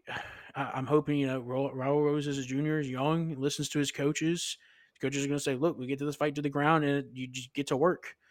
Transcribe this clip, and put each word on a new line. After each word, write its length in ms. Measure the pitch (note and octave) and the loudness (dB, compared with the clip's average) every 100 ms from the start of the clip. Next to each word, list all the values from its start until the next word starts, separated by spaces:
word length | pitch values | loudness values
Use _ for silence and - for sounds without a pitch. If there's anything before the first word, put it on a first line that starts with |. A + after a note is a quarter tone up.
| - - | -10 -8
<sighs> 340 | - - - C#3 | -8 -14 -12 -6
I, 160 | C3 | -4
I'm 140 | C3 C3 | -4 2
hoping, 320 | D3+ D3 D3 | 2 4 2
you 80 | C3+ | 2
know, 120 | C3 | -2
Ra-, 320 | A#2+ B2+ C#3 | -2 -2 -2
Raul 320 | C3 C3 D3 | -2 2 2
Rosas 420 | D3 D3 C#3+ C#3 B2+ | 4 2 0 -4 -2
Junior 340 | C3+ D3+ D#3 | 0 0 0
is 100 | C3+ | -2
young, 460 | B2+ D3 E3 E3 C3+ | 0 2 2 0 -2
listens 340 | C#3+ - C#3+ | -2 -2 -2
to 100 | D3+ | 0
his 120 | C#3 | 0
coaches. 680 | - C#3+ D#3 D#3+ E3+ - - - _ _ | 0 0 0 0 0 -4 -8 -14 _ _
His 60 | _ | _
coaches 240 | C3+ C#3 | -2 0
are 40 | C#3 | 0
gonna 120 | C#3+ | 0
say, 160 | C#3+ B2+ | 0 2
"Look, 220 | E3 B2+ | 0 0
we 100 | B2+ | -4
get 120 | C#3 | -2
to 60 | D3 | -2
this 100 | C#3+ | 0
fight 200 | D3+ C#3+ | -2 0
to 60 | |
the 80 | D3 | -2
ground, 340 | C#3+ D3 D#3+ | 2 4 6
and 220 | D3 C#3+ C3+ | 4 0 -2
you 140 | B2+ B2+ | -8 -8
just 260 | B2+ B2 | -8 -8
get 140 | C#3 C#3 | -6 -2
to 100 | C3+ | 4
work." 380 | E3+ E3 - - _ | 4 2 -4 -18 _